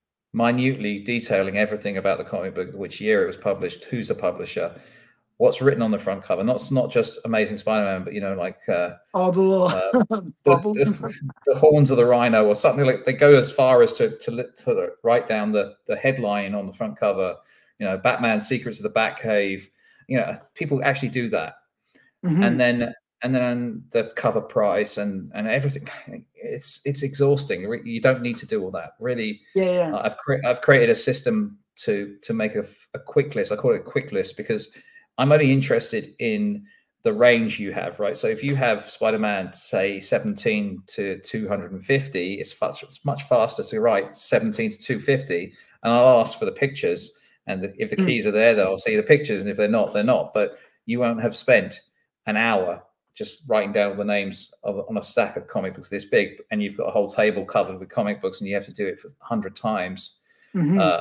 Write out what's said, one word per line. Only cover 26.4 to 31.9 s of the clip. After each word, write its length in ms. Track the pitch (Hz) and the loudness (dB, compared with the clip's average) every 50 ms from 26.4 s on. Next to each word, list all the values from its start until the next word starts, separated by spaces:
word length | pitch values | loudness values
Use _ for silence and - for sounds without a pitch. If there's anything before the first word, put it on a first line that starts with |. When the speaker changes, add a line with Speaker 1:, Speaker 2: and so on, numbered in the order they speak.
| 110 | -12
Speaker 1:
it's, 360 | 120 113 120 - - - - - | -10 -10 -10 -8 -10 -10 -6 -6
it's 180 | 139 139 139 | -6 -4 -4
exhausting. 640 | 143 135 135 - 139 139 143 139 - - 98 87 92 | -6 -6 0 2 4 4 4 2 0 -4 -6 -6 -6
Re-, 160 | 104 120 - - | -8 -8 -8 -8
you 160 | 117 117 113 | -8 -6 0
don't 220 | 113 131 131 123 | 2 2 2 2
need 140 | 120 120 117 - | -2 -6 -6 -6
to 80 | - | -6
do 160 | - 113 104 | -4 -4 -4
all 80 | 92 92 | -4 -4
that. 200 | 92 85 80 76 _ - | -8 -8 -10 -12 _ -8
Really, 400 | 113 123 123 117 110 107 - - _ _ - | -6 -4 -4 -2 -4 -6 -6 -8 _ _ -2
Speaker 2:
Yeah, 100 | 190 190 | 0 0
yeah. 300 | 180 180 180 170 156 151 | 2 2 0 0 0 -2
Speaker 1:
uh, 80 | - - | -2 -2
I've 120 | 110 - | -4 -4
cre-, 280 | - - - 175 147 143 | -4 -4 -2 -2 0 0
I've 140 | 123 123 - | 0 0 2
created 300 | - - 139 131 120 117 | 4 6 6 6 6 4
a 40 | 110 | 4
system 600 | - - 135 123 - - 123 110 107 104 101 - _ _ _ _ | 2 2 -2 -2 -2 -2 0 0 0 -2 -4 -8 _ _ _ _
to, 400 | - - 117 | -8 -4 -4